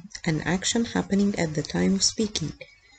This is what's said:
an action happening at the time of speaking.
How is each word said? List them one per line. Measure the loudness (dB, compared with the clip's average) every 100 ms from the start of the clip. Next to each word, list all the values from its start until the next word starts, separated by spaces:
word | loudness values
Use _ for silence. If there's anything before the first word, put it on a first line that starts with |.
| -12 -6 -2
an | 0
action | 0 0 0 0
happening | 0 -2 0 2 2 2
at | -2
the | -2
time | -2 0 2 4
of |
speaking. | 2 0 -2 -2 -6 -8 -18 -20 _